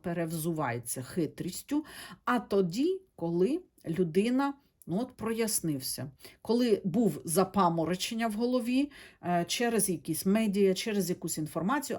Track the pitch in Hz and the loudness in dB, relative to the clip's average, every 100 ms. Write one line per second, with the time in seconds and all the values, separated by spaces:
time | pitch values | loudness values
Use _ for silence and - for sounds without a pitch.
0 | 180 170 165 165 165 156 135 120 - 131 | -4 -2 -2 -2 -4 -2 -2 -4 -6 -10
1 | 123 185 147 - 175 - - 294 311 - | -6 -2 -2 -4 -8 -8 -4 -4 -4 -14
2 | - 180 - 247 - 202 180 196 330 381 | -16 -8 -2 -2 2 2 2 0 0 -2
3 | - - 170 170 196 339 - _ - 170 | -8 -8 -2 2 2 2 -6 _ -6 -2
4 | 170 170 226 254 277 277 _ _ - 180 | 2 2 2 2 0 -4 _ _ -6 -4
5 | 254 - 226 226 220 - 165 135 - - | -4 -6 -6 -2 -2 -2 -2 -4 -6 -8
6 | 147 - - - - 240 247 202 185 196 | -10 -12 -20 -14 0 2 4 2 2 2
7 | 214 147 165 165 190 202 175 165 156 180 | 2 0 -2 2 2 4 4 4 0 -2
8 | - 226 233 208 240 254 233 254 285 - | -2 -2 -2 0 0 0 2 2 0 -4
9 | - - 175 175 170 - 240 226 185 160 | -20 -10 0 0 0 0 2 2 0 -2
10 | - 156 190 214 220 196 196 190 233 202 | -4 -2 2 4 4 4 4 4 0 -2
11 | 170 180 170 - 151 165 180 285 277 | 0 -2 -4 -4 -4 -2 0 -2 -2